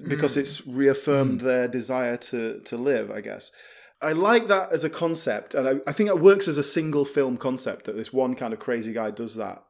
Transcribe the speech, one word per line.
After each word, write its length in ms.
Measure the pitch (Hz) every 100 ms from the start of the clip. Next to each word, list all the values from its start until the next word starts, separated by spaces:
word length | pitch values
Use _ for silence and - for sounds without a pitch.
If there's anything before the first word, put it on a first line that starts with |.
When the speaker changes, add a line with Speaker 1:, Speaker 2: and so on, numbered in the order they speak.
| -
Speaker 1:
because 280 | 151 147 127
Speaker 2:
Mm. 60 |
Speaker 1:
it's 240 | 139 - -
reaffirmed 760 | 127 139 135 - 139 131 127
Speaker 3:
Mm. 20 |
Speaker 1:
their 240 | 127 127 123
desire 500 | 123 110 127 120 120
to, 440 | - 120 113 110
to 160 | - 117
live, 340 | 135 120 104
I 100 | 104
guess. 300 | 107 98 - - - - - _
I 100 | 151
like 340 | 160 196 233 226
that 240 | 196 -
as 120 | 160
a 60 | 151
concept, 640 | - 170 160 - 107 - -
and 120 | 131
I, 60 | 135 -
I 40 |
think 180 | 147 208
that 100 | 175
works 280 | 185 196 190
as 100 | 147
a 60 |
single 420 | 139 165 156 147 139
film 320 | 147 135 123
concept, 480 | 131 127 120 98 -
that 100 | 107
this 160 | 110
one 220 | 127 127 123
kind 180 | 120
of 60 | 110
crazy 320 | - 120 113
guy 180 | 113 107
does 240 | 104 117 110
that 280 | 101 95 -